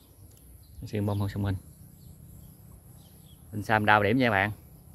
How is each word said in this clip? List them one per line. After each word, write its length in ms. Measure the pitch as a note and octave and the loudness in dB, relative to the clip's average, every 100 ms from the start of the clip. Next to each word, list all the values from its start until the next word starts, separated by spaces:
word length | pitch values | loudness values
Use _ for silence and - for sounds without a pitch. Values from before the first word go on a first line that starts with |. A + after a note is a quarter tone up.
| - - - - - - - - | -20 -20 -20 -20 -20 -20 -20 -16
Nó 60 | - | -8
xiên 200 | G#2 G#2 | -4 -2
bông 140 | G#2 | -2
hơn 80 | G2+ | -4
sông 160 | G#2 | -2
Hinh. 100 | G2+ F#2 - - - - - - - - - - - - - - - - - - - | -4 -4 -8 -20 -20 -20 -20 -20 -20 -20 -20 -20 -20 -20 -20 -20 -20 -20 -20 -20 -14
Linh 100 | G#2 | -10
sam 240 | G2 G#2+ G#2+ | -2 2 4
đao 160 | G#2+ | 4
điểm 160 | G2+ B2+ | 4 2
nha 120 | B2 | 2
bạn. 220 | G2 G#2 G#2 - - - | 2 0 -4 -16 -20 -20